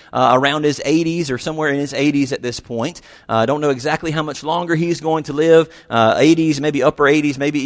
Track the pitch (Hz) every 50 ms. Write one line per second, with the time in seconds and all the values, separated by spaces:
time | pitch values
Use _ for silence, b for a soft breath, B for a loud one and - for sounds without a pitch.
0 | B B - 123 127 120 123 131 135 139 147 151 147 147 135 127 - 135 151 165
1 | 170 165 165 175 165 139 127 120 - 165 156 156 156 147 139 143 143 139 139 123
2 | 139 147 143 143 143 123 139 - - 123 117 - - - 120 113 117 147 - -
3 | B B B B B - 113 113 113 120 147 151 151 147 135 123 123 147 156 160
4 | - 160 151 160 156 151 135 - 135 151 165 175 180 170 170 156 170 170 170 -
5 | 147 160 160 160 147 147 139 147 160 165 160 165 160 B B B B - 117 117
6 | 113 110 - 85 135 156 165 160 160 160 147 131 143 151 147 135 123 151 151 -
7 | 147 139 147 156 147 147 131 131 139 147 143 147 135